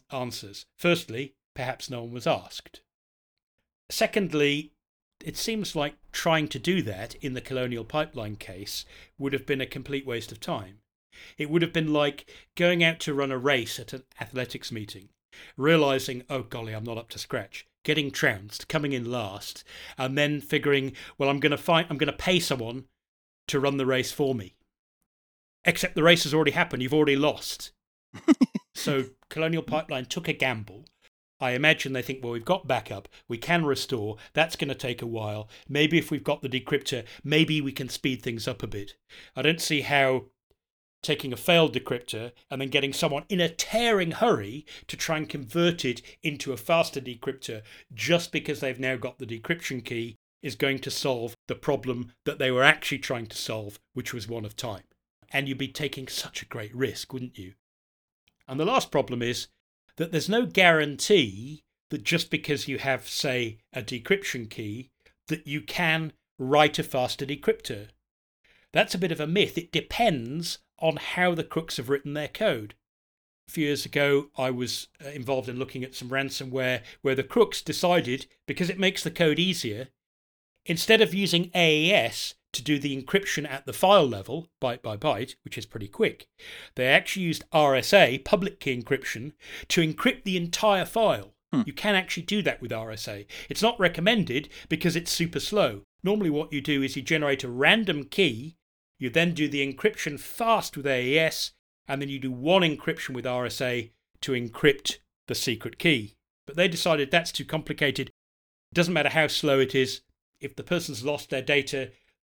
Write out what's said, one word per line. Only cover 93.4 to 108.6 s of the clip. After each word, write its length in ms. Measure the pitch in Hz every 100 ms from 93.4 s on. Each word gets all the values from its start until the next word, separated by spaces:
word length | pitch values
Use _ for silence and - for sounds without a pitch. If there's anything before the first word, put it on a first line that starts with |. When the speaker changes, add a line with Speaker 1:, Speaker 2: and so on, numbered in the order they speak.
| -
Speaker 1:
It's 120 | 147
not 180 | 220 240
recommended 680 | 175 170 170 214 - 131 - - -
because 260 | 160 175 170
it's 160 | 170
super 300 | - 165 143
slow. 420 | - 208 143 101 - _
Normally 280 | 185 214 175
what 240 | 147 156
you 80 | 143
do 200 | 151 139
is 140 | 131 139
you 60 |
generate 420 | 123 160 143 139
a 60 | 123
random 560 | 123 151 220 196 147 123
key, 500 | - 165 110 156 - _ _ _ -
you 120 | 127
then 240 | 160 175
do 160 | 160 147
the 120 | 143
encryption 560 | 139 131 214 - 156 139
fast 600 | - - 226 214 - 143
with 100 | 139
A 160 | 127
E 160 | 127 151
S, 320 | 160 - - _ _ _ -
and 120 | 139
then 60 | 139
you 120 | 135
do 120 | 131
one 300 | 123 151 190
encryption 520 | 165 139 165 165 -
with 140 | 123 123
R 180 | 123 120
S 140 | -
A 320 | 127 120 117 _ _ -
to 100 | -
encrypt 680 | 123 120 - 147 - - - _ _ -
the 80 | 117
secret 420 | 135 110 120 -
key. 380 | 170 131 101 _ _ _ -
But 80 | 170
they 140 | 185
decided 420 | 165 180 151 139
that's 220 | 170 170
too 100 | -
complicated. 680 | 127 160 - - 147 135 131 _ _ _ _ _